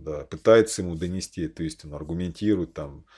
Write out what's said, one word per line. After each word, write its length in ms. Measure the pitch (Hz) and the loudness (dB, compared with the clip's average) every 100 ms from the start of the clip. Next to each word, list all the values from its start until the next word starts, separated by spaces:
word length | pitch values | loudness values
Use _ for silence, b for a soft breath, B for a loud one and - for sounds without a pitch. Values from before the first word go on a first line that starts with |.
да, 200 | 76 73 | -10 -8
пытается 600 | 71 80 - 113 110 - | -8 0 6 8 6 0
ему 120 | 90 82 | -6 -4
донести 480 | 87 92 - - | -4 -6 -8 -6
эту 200 | 80 - | -8 -4
истину, 340 | 80 - 78 73 | -8 -8 -14 -12
аргументирует 760 | 73 85 90 82 104 98 80 | -8 -4 -4 -2 2 2 0
там 300 | - 73 71 - | -8 -12 -14 -20